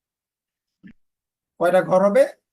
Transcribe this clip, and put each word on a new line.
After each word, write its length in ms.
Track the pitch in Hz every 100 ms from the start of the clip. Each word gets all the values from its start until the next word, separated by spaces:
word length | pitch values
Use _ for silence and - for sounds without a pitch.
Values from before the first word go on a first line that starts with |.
| _ _ _ _ _ _ _ _ - - _ _ _ _ _ -
কয়টা 200 | 170 185
ঘর 180 | 165 185 202
হবে 160 | 220 285 - _